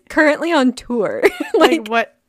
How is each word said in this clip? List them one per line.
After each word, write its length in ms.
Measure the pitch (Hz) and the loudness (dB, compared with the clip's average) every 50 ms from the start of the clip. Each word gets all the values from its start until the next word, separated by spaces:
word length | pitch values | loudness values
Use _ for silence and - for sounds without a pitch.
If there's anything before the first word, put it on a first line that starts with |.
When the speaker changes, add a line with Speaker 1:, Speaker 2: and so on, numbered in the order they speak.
| _ - | _ -6
Speaker 1:
currently 440 | - - 311 294 302 - - 339 339 | 0 2 2 2 2 0 -2 -2 0
on 180 | 294 254 254 | 2 2 0
tour. 520 | 247 - - - 240 233 190 - 101 113 - 403 - - | 0 -4 -8 -6 -4 -4 -4 -4 -2 0 0 0 0 -2
<laughs> 140 | - 880 - | -10 -4 0
Speaker 2:
Like, 180 | 427 320 359 | 2 2 2
Speaker 1:
Like, 160 | 349 320 220 214 | 2 0 -4 -4
Speaker 2:
what? 280 | 226 233 226 - _ _ _ | -2 -2 -4 -4 _ _ _